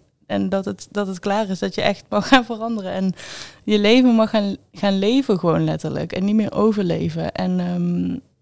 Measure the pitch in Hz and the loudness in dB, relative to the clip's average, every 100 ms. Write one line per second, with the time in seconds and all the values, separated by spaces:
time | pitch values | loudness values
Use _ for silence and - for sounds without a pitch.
0 | _ _ - 202 196 196 196 190 - 208 | _ _ -6 -4 -2 -2 -4 -8 -8 -6
1 | 190 185 202 202 202 185 196 - 202 196 | -6 -6 -4 -2 -2 -4 -4 0 0 -2
2 | - 208 - 262 240 220 226 220 185 190 | -4 -4 4 2 2 -6 -6 -6 -6 -2
3 | 190 - - - - - - 208 208 254 | -2 -4 -12 -16 -18 -10 0 2 6 6
4 | 254 226 220 220 202 - _ - 202 196 | 6 4 4 0 -2 -6 _ -2 0 2
5 | 202 269 262 185 170 165 156 160 156 151 | 2 2 2 0 2 2 0 -2 -4 -6
6 | 170 - 196 220 202 - 220 208 180 165 | -6 -2 0 2 0 2 2 2 0 -2
7 | 165 160 165 - 185 180 175 175 175 175 | -2 -4 -6 -4 -2 -2 -2 -2 -2 -2
8 | 180 - - _ | -2 -6 -10 _